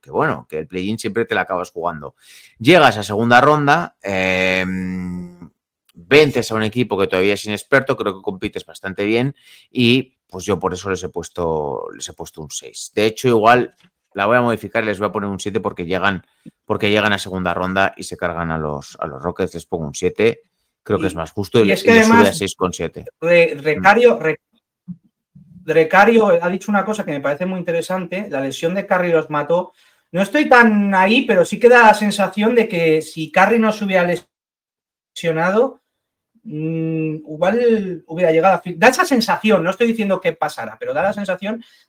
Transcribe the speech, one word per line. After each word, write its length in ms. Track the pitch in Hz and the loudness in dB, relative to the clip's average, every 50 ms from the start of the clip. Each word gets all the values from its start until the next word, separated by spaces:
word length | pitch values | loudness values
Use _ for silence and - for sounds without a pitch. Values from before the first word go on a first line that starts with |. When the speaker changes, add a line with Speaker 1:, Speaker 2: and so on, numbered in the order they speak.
Speaker 1:
que 80 | _ - | _ -8
bueno, 380 | 67 98 139 160 110 71 62 _ | -4 -2 -2 -2 -4 -6 -8 _
que 80 | - 78 | -10 -10
el 100 | 78 - | -10 -8
play-in 300 | 90 92 92 101 110 110 | -8 -6 -6 -6 -6 -6
siempre 280 | - 110 98 - 90 | -8 -6 -4 -4 -4
te 100 | - 110 | -2 -2
la 60 | 101 | -4
acabas 280 | 90 - 95 90 90 - | -2 -2 -4 -6 -6 -8
jugando. 460 | - 85 82 87 85 76 71 69 - _ _ _ - - - _ _ _ | -10 -8 -6 -6 -6 -8 -12 -16 -18 _ _ _ -20 -20 -20 _ _ _
Llegas 400 | 117 131 180 175 151 127 104 107 | 2 4 6 6 6 6 4 2
a 60 | 104 | -4
segunda 360 | 92 104 101 117 117 123 123 | -6 -4 -2 2 4 6 6
ronda, 580 | 135 143 151 151 147 143 147 165 170 - - _ | 6 6 4 2 4 2 2 0 0 -6 -12 _
em, 1500 | _ 98 98 95 92 92 92 92 92 92 92 92 92 92 92 92 92 92 92 92 90 90 90 90 90 87 87 87 87 - _ _ _ _ _ _ _ _ _ | _ -6 -4 -2 0 0 0 0 0 0 0 0 -2 -2 -4 -6 -6 -6 -6 -6 -8 -8 -8 -10 -10 -14 -16 _ -20 -20 _ _ _ _ _ _ _ _ _
vences 580 | - 85 87 131 147 156 143 123 127 110 - | -20 -4 _ 4 6 6 4 2 -2 -4 -2
a 40 | 113 | -2
un 80 | 110 107 | -2 -2
equipo 340 | 107 - 123 123 104 104 95 | -2 -2 -2 -2 -2 0 -2
que 80 | 98 | -2
todavía 300 | 92 - 92 95 101 101 | 0 0 0 2 0 0
es 100 | 98 - | -2 -4
inexperto, 500 | 107 107 101 - - 139 135 131 - 131 | -6 -8 -8 -4 0 2 2 2 0 -4
creo 200 | 113 110 104 95 | -2 -2 -4 -6
que 80 | 95 95 | -4 -8
compites 420 | 104 95 92 - 104 - 95 - | -8 -8 -6 -8 -8 -8 -10 -14
bastante 400 | - 80 - - 95 92 - 101 | -14 -20 -14 -12 -12 -6 -4 -2
bien 300 | 104 110 117 123 143 143 - _ _ - - _ _ | 0 0 0 0 -2 -4 -8 _ _ -20 -20 _ _
y 460 | _ 127 123 117 123 131 127 - _ _ _ _ | _ 0 2 4 4 2 0 -4 _ _ _ _
pues 140 | - 92 90 | -16 -12 -4
yo 140 | 101 101 85 | -4 -4 -2
por 160 | 95 92 - | -2 -6 -6
eso 160 | 92 95 101 | -6 -6 -6
les 100 | 95 87 92 | -6 -6 -8
he 60 | - | -10
puesto, 800 | - 87 82 - - - 87 82 80 78 76 71 65 50 50 50 | -10 -12 -12 -12 -10 -6 -6 -4 -4 -4 -4 -6 -8 -8 -10 -12
les 160 | 50 - - - | -14 -16 -16 -16
he 60 | 85 | -14
puesto 300 | - 85 - _ - 78 | -16 -16 -16 _ -16 -16
un 80 | 71 | -14
seis. 400 | - - - 67 - - - - - | -14 -16 -16 -16 -18 -18 -18 -10 -4
De 140 | 107 104 113 | -2 -2 -2
hecho, 200 | 147 - - 127 | -2 -2 0 0
igual 460 | 117 110 104 113 120 135 - - - _ _ _ _ _ _ _ _ | 2 4 4 4 4 4 2 -2 -8 _ _ _ _ _ _ _ _
la 140 | 98 98 104 | -4 0 2
voy 100 | 120 123 | 2 2
a 40 | |
modificar 420 | 123 120 113 104 - 98 - 117 110 | 2 0 -2 -4 -6 -6 -4 -4 -2
y 20 | |
les 140 | 110 101 92 | -2 -4 -4
voy 80 | 104 101 | -4 -4
a 40 | |
poner 160 | 90 110 101 101 | -4 -4 -6 -6
un 120 | 98 95 | -8 -8
siete 200 | - 104 98 107 | -8 -6 -6 -4
porque 280 | 92 98 - - 87 82 | -4 -4 -6 -6 -6 -4
llegan, 360 | 92 92 87 101 98 87 - _ _ _ _ - _ _ _ | -4 -2 0 -2 -2 -2 -8 _ _ _ _ -20 _ _ _
porque 260 | _ 107 104 - 104 | _ -4 -2 0 2
llegan 220 | 104 107 101 107 101 | 2 2 2 2 0
a 40 | 95 | -2
segunda 340 | - 98 92 95 92 90 85 | -4 -8 -8 -4 -4 -2 -2
ronda 400 | 85 90 92 92 95 98 - - - | -2 -4 -2 0 0 0 0 -2 -6
y 60 | 98 | -12
se 120 | - 90 | -14 -10
cargan 360 | - 92 87 85 82 85 82 | -6 -6 -6 -4 -4 -4 -4
a 80 | 80 80 | -4 -4
los, 360 | 78 76 73 71 69 - - - | -4 -6 -6 -8 -10 -14 -12 -10
a 80 | - 82 | -10 -10
los 160 | 71 65 71 | -10 -8 -8
Rockets. 320 | 90 87 - 95 85 - | -8 -4 -4 -6 -6 -6
Les 100 | 85 82 | -12 -12
pongo 220 | _ - 85 80 71 | _ -8 -8 -8 -8
un 80 | 69 | -8
siete, 480 | - 90 90 - - 107 117 113 - _ _ _ _ _ _ _ _ _ | -4 -4 -4 -2 0 0 0 0 -2 _ _ _ _ _ _ _ _ _
creo 160 | - 107 92 | -4 -4 -2
que 60 | 82 | -2
Speaker 2:
Y, 20 | 92 | -4
Speaker 1:
es 80 | 78 | -4
más 160 | 82 82 - | -6 -10 -8
justo 260 | - - 101 - - 120 | -8 -8 -8 0 2 2
y 60 | 110 | 4
Speaker 2:
y 20 | |
Speaker 1:
le-, 80 | - - | 4 2
Speaker 2:
es 100 | 185 - | 2 2
que 60 | - | 4
Speaker 1:
y 40 | 226 | 6
les 100 | 226 220 | 6 6
sube 100 | 220 226 | 6 6
a 40 | 233 | 6
Speaker 2:
además 180 | 226 196 185 160 | 6 4 2 0
Speaker 1:
seis 180 | 101 92 - | -4 -6 -4
coma 160 | - 92 92 | -4 -4 -4
siete. 340 | 87 - 87 80 - 87 - - - _ | -4 -4 -8 -8 -8 -12 -16 -18 -16 _
Speaker 2:
Re-, 360 | - 170 175 170 170 160 151 | 0 2 4 4 4 2 0
Speaker 1:
Mm. 80 | 143 139 | -4 -4
Speaker 2:
Recario, 560 | 156 151 190 185 196 208 226 247 240 214 - | -4 -4 2 4 4 4 6 6 4 4 4
Re-, 200 | - 160 151 - _ _ _ _ _ _ _ _ _ - 175 - _ _ _ _ _ _ _ - - _ - - - | 0 -4 -4 -4 _ _ _ _ _ _ _ _ _ -18 -18 -18 _ _ _ _ _ _ _ -20 -20 _ -20 -18 -8
Recario 640 | - 156 165 160 160 - 190 202 226 233 226 214 202 175 170 175 | 0 2 4 4 4 6 6 6 6 6 4 4 4 4 2 2
ha 60 | 180 | -2
dicho 200 | 185 190 - - | -4 -4 -4 -2
una 160 | 208 226 220 | -2 0 0
cosa 180 | 214 208 - 190 | -2 -4 -6 -6
que 80 | - | -6
me 100 | 151 143 | -6 -4
parece 260 | 135 139 147 143 180 185 | -4 -4 -4 -2 -4 -6
muy 100 | 185 180 | -6 -6
interesante, 680 | 175 175 165 170 165 - 185 185 180 165 180 190 214 202 | -6 -4 -4 -4 -4 -4 -6 -6 -6 -6 -8 -8 -8 -6
la 100 | - 135 | -6 -6
lesión 360 | 135 135 131 - - 165 180 | -6 -6 -8 -6 -6 -4 -4
de 100 | 196 185 | -4 -4
Curry 260 | - 196 180 180 175 | -2 -2 0 0 2
los 200 | 165 160 151 139 | 0 0 0 0
mató. 420 | 147 147 147 - 170 175 180 180 _ _ _ _ _ _ _ _ | -4 -6 -2 0 -2 -2 -2 -4 _ _ _ _ _ _ _ _
No 100 | - 175 | -4 -4
estoy 260 | 202 202 - 294 302 - | -4 0 0 0 2 4
tan 460 | 262 247 233 226 214 208 202 202 196 | 6 6 6 6 4 2 0 0 2
ahí, 300 | 190 190 196 220 262 233 | 2 2 4 2 2 2
pero 200 | 233 208 185 165 | 2 2 2 2
sí 160 | - - - | 0 -2 4
que 100 | - 233 | 6 6
da 180 | 247 240 233 214 | 8 8 8 6
la 60 | 214 | 6
sensación 580 | - 220 208 196 - 196 185 - 208 208 226 247 | 4 2 -2 0 -2 -2 -2 -2 -2 0 2 2
de 140 | 240 214 - | 2 0 0
que 340 | 185 170 165 160 156 156 | 0 -2 0 2 2 0
si 300 | 156 - - 165 160 147 | 0 -4 -10 -10 -10 -4
Curry 260 | - 185 190 202 226 233 | 0 2 2 4 2 2
no 140 | 220 220 | 2 0
se 120 | 208 214 214 | 0 -2 -4
hubiera 220 | 196 190 185 180 175 175 - - _ _ _ _ _ _ _ _ _ _ _ _ _ _ _ _ _ _ | -2 0 0 0 0 -2 -6 -8 _ _ _ _ _ _ _ _ _ _ _ _ _ _ _ _ _ _
lesionado, 640 | - - 165 160 160 175 185 190 220 262 269 - _ _ _ _ _ _ _ _ _ _ _ _ _ | -8 -6 -4 -2 -2 -2 0 2 2 0 0 -2 _ _ _ _ _ _ _ _ _ _ _ _ _
mm, 760 | _ 226 151 151 156 160 165 165 160 160 160 160 160 156 156 | _ -12 -10 -6 -6 -4 -4 -4 -4 -4 -4 -4 -4 -4 -6
igual 880 | 156 151 - 156 151 165 185 214 240 247 233 226 214 196 185 175 160 - _ | -8 -10 -14 -6 -2 0 0 2 2 2 2 2 2 0 -4 -8 -10 -12 _
hubiera 240 | 160 165 180 165 | -4 0 2 4
llegado 240 | 160 165 160 196 190 | 4 4 4 4 4
a 40 | - | 2
fin-, 200 | - 185 180 160 | 0 -8 -4 2
da 80 | 196 247 | 2 4
esa 180 | 269 - 370 | 4 4 0
sensación, 580 | 339 285 233 220 - 180 - - 220 214 180 160 | 0 2 0 0 0 -2 0 2 2 2 2 2
no 60 | 175 | -2
estoy 180 | 190 - 240 233 | -2 0 0 -2
diciendo 320 | 226 226 214 202 190 185 | 0 -2 -2 -2 -2 -2
que 140 | - 175 160 | -2 -4 -4
pasara, 440 | - - 147 - - - 110 - - | -2 -6 -6 -6 -8 -12 -12 -12 -10
pero 140 | 123 123 131 | -8 -6 -4
da 100 | 147 175 | -2 -2
la 100 | 196 208 | -2 -2
sensación 500 | 208 202 185 185 180 196 196 220 233 233 - _ _ _ | -4 -6 -6 -6 -6 -6 -8 -8 -8 -12 -18 _ _ _